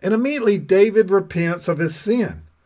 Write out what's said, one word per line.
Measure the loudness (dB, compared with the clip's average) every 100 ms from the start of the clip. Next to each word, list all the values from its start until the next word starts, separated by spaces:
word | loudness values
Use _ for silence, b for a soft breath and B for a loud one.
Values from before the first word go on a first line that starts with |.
and | -2
immediately | 0 0 0 0 0
David | 2 4 4 4 2
repents | 0 0 -4 -2 -2 -4
of | -4
his | -4
sin. | -4 -2 -2 -2 -8 -20 _